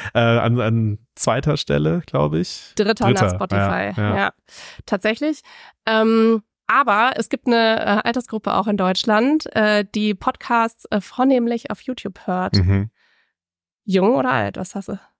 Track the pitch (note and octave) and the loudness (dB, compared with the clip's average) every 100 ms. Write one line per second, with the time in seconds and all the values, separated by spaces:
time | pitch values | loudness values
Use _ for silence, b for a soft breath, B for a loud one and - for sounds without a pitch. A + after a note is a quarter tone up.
0 | B A#2+ A#2 A#2 A#2 A#2+ A2+ A2+ A2 G#2 | B 0 2 4 2 2 2 0 0 -4
1 | _ - - A#2+ D3+ D3 - C#3+ D#3 E3+ | _ -2 0 0 0 -2 0 0 0 -2
2 | - D3 D3 D#3+ F3+ - - - G3+ A3 | -2 -2 0 0 -4 -8 -6 -2 -2 0
3 | G3+ G3+ - F2+ F#3+ G2+ G2 F2+ G2+ G2 | 2 2 2 0 -2 0 0 0 -4 -2
4 | G#2 G2+ G2+ - B B B B - G3 | -2 0 -2 -6 B B B B -6 -2
5 | G#3+ A3+ D4+ D4+ B B B _ - A3 | -2 -2 -4 -4 B B B _ -2 2
6 | A3 A3+ A3 A3+ - _ - A#3+ B3+ G#3 | 4 4 4 2 -4 _ 0 0 2 2
7 | A#3+ C4 - B3+ - A#3 A3+ A3 - G#3 | 0 -2 -4 -4 0 2 2 0 0 0
8 | - B3 - A3 G3 - G3+ G3+ F#3 F#3 | 0 -4 -6 -6 -2 0 0 0 0 0
9 | - G#3+ B3+ D#4 - - G#3+ G#3 G3+ G#3 | 0 2 2 0 0 0 2 2 0 -2
10 | G#3+ G3 - - - A#3 A3+ - - G#3 | -2 -2 -4 -4 -2 0 0 -4 -6 -4
11 | - - C4 B3+ A#3 A#3 - G3+ - B3+ | -4 0 2 2 2 -2 -6 -10 -8 -8
12 | F#3+ - - F#3 F#3 G2+ F2+ G2 G#2+ - | -10 -8 -4 -4 -2 0 2 2 -2 -8
13 | _ _ _ _ _ _ _ _ - F#3+ | _ _ _ _ _ _ _ _ -2 2
14 | G3 C4+ C4 B3+ G3+ - F#3 G3 - G3 | 2 2 0 0 -2 -6 -10 -10 -10 -12
15 | - | -14